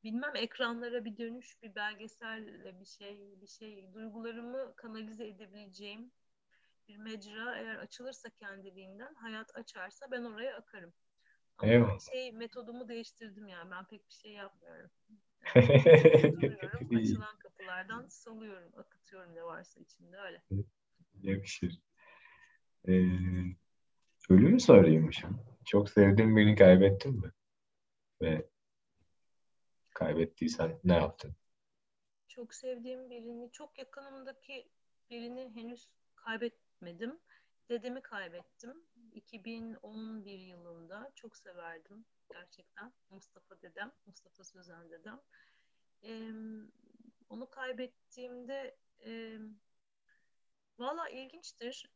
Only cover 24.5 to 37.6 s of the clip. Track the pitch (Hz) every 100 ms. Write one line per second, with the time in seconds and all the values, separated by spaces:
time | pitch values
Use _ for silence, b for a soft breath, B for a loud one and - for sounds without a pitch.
24.5 | 247 - 113 80 78 80 - - 98 -
25.5 | - - 104 101 - 98 101 110 110 104
26.5 | 107 92 92 98 98 139 123 87 - _
27.5 | _ _ _ _ _ _ _ 82 78 -
28.5 | _ _ _ _ _ _ _ _ _ _
29.5 | _ _ _ _ - 80 78 82 - 80
30.5 | - 82 - 90 85 71 - 69 71 _
31.5 | _ _ _ _ _ _ _ _ - 233
32.5 | - 254 247 240 254 254 240 233 240 240
33.5 | - 302 - 269 - 277 269 262 262 _
34.5 | 269 - _ _ _ _ 240 233 247 262
35.5 | 220 226 240 - _ _ _ 226 226 233
36.5 | _ _ _ 175 170 233 320 _ _ _
37.5 | _